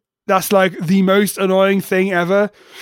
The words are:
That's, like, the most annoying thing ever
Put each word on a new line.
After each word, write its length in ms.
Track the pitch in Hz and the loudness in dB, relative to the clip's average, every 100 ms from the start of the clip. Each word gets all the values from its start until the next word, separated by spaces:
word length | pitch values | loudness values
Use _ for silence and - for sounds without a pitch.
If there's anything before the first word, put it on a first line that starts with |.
| _ _ - | _ _ -2
That's, 260 | 190 - | -2 0
like, 260 | 196 185 - | 0 0 -2
the 240 | 170 190 | 0 2
most 360 | 190 202 202 190 | 2 2 0 -2
annoying 420 | 190 190 196 196 | 0 2 2 0
thing 320 | - 185 196 | -2 -2 0
ever 380 | 175 175 202 208 _ - - | -2 0 0 -2 _ -20 -20